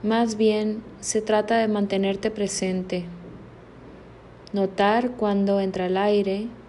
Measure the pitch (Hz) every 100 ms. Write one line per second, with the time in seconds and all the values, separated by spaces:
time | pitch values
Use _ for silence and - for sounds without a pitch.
0 | 214 226 233 208 220 214 214 214 - -
1 | - 214 214 214 214 226 220 208 202 196
2 | 196 196 220 214 196 - 185 185 185 180
3 | 175 175 - - - - - - - -
4 | - - - - - 202 190 190 202 226
5 | 247 247 208 202 196 196 190 185 180 185
6 | 208 208 196 196 226 -